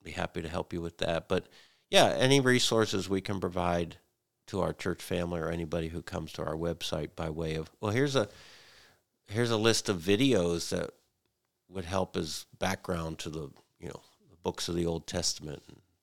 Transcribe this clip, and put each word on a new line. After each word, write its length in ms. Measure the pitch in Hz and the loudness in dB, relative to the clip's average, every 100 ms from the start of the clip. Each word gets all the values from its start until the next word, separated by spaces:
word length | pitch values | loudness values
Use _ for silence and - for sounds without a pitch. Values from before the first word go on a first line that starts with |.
be 100 | 87 | -10
happy 300 | 82 85 90 | -6 -4 -4
to 60 | 82 | -6
help 240 | 87 - | -6 -4
you 80 | 87 | -6
with 180 | 85 - | -6 -2
that. 300 | 85 82 - | 0 0 0
But 180 | 92 - - - _ _ | -2 -2 -12 -20 _ _
yeah, 180 | 196 117 | 6 6
any 320 | 67 127 139 | 6 6 6
resources 680 | 127 123 - 113 107 98 90 | 8 6 6 4 4 2 0
we 120 | 98 | -2
can 180 | 92 98 | -2 -2
provide 580 | 92 90 87 87 82 - _ _ _ _ - | -2 0 2 2 0 -6 _ _ _ _ -6
to 120 | 98 | -2
our 120 | 85 | -2
church 280 | 82 95 87 | -2 -4 -6
family 380 | - 90 87 85 | -4 -4 -2 -4
or 80 | 80 | -4
anybody 400 | 85 82 85 82 | -4 -4 -4 -4
who 140 | 82 | -6
comes 300 | - 87 80 | -8 -8 -8
to 120 | - | -6
our 100 | 78 80 | -6 -4
website 580 | 85 80 - 82 76 | -4 -4 -4 -4 -6
by 160 | - 80 | -6 -6
way 240 | 78 82 | -4 -4
of, 160 | 78 80 - | -4 -8 -6
"Well, 120 | 107 | -2
here's 240 | 113 143 131 | 0 2 2
a, 120 | 101 - - - - - - _ _ _ - | 0 -4 -20 -20 -20 -20 -20 _ _ _ -6
here's 220 | 104 120 | -2 0
a 60 | 110 | 4
list 320 | 110 107 - | 4 4 2
of 120 | 92 | 0
videos 720 | 82 104 139 110 85 85 - | 2 4 4 4 4 0 -2
that 220 | 90 - - _ _ _ _ _ _ _ | -4 -4 -10 _ _ _ _ _ _ _
would 160 | 92 | -12
help 320 | 85 95 92 92 | -4 -2 -2 -2
as 300 | 80 - - - | -4 -6 -12 -4
background 600 | 92 95 - 87 80 80 | -2 -2 -4 -4 -4 -8
to 100 | 85 | -8
the, 200 | 78 71 - _ _ | -8 -10 -14 _ _
you 100 | - | -14
know, 140 | - - _ _ | -14 -16 _ _
the 80 | 87 | -8
books 260 | 92 - - | -6 -4 -2
of 60 | |
the 100 | 85 85 | -2 -2
Old 200 | 82 - | -2 -4
Testament, 560 | 90 - - 76 69 - | -4 -2 -4 -8 -12 -16
and 120 | - _ _ | -20 _ _